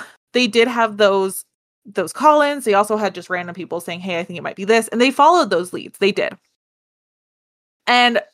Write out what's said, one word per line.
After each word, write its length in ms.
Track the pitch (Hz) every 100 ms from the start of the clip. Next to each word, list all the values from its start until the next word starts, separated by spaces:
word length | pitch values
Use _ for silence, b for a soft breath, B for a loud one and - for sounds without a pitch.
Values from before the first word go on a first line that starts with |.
| B _ _
they 160 | 247 247
did 180 | 226 240
have 300 | 233 226 202
those, 480 | 208 196 190 - - _ _ _
those 280 | - 202 165
call-ins. 520 | - 294 302 285 285
They 100 | 220
also 220 | 196 214 214
had 180 | 202
just 160 | 180 -
random 240 | 180 175
people 260 | 175 156 170
saying, 200 | 175 170
"Hey, 180 | 185 170
I 60 |
think 140 | 180 170
it 40 |
might 140 | 151 -
be 80 |
this." 240 | 196 226 220
And 120 | 226
they 120 | 262
followed 380 | 269 302 349 233
those 220 | 175 180
leads. 260 | 123 - -
They 120 | 202
did. 260 | 202 - - _ _ _ _ _ _ _ _ _ _ _ _ _ _ -
And 340 | 247 240 233 -